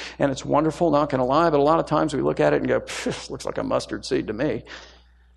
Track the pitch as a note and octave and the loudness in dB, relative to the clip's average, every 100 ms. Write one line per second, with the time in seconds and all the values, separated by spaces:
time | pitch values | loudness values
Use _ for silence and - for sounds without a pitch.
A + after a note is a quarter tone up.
0 | - - C#3+ C3+ C3+ C#3 D#3+ - E3+ C#3+ | -12 -2 -2 -2 0 2 2 2 2 4
1 | D3 C3 B2+ C#3+ E3+ C#3+ C#3+ E3 - D#3 | 2 0 2 4 4 4 4 4 2 0
2 | D#3 C3 C#3+ D3+ D3 C#3+ B2+ A#2+ - - | 0 0 0 2 2 2 2 -2 -2 -6
3 | B3 - - C3+ - - G#2+ B2+ - G#2+ | -6 -6 -8 -10 -8 -6 -2 -2 -4 -8
4 | - C#3 B2 G#2+ C#3+ A2+ - - - - | -4 -2 -2 -4 -4 -4 -8 -18 -20 -20
5 | _ _ _ | _ _ _